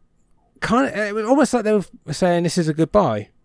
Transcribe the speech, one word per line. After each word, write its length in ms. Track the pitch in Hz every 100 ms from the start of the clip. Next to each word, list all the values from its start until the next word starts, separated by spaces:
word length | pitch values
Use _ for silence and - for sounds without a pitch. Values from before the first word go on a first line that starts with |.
| _ _ _ _ _ _
Kind 280 | - 233 269
of, 60 | -
it 180 | 208
was 100 | 208
almost 300 | 220 277 262
like 100 | 240
they 80 | 214
were 120 | 214 180 - -
saying, 300 | 147 185 175
"This 160 | 175 180
is 100 | 156
a 60 |
goodbye," 560 | 151 160 208 170 107 107 _